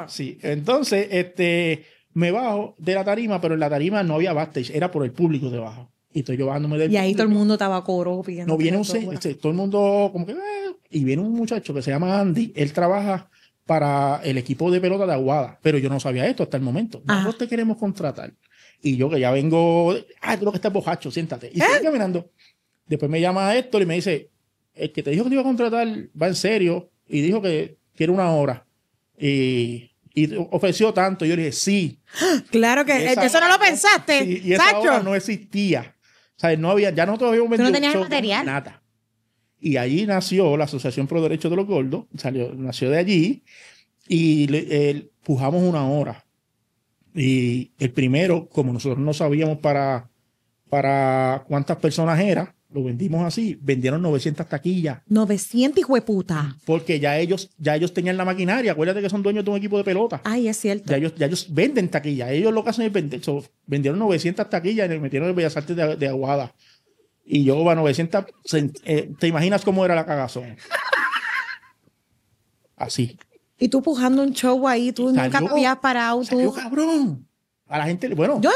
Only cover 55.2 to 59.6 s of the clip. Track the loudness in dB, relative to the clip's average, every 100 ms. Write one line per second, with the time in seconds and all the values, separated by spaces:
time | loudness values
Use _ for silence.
55.2 | 2 0 -2 0 2 2 2 2 2 -2
56.2 | 0 -2 -4 -6 -2 -2 0 0 0 0
57.2 | 0 -2 -6 -4 -2 0 0 -2 -2 -2
58.2 | -2 -2 0 0 0 0 0 0 -2 -2
59.2 | -2 -2 -2 -2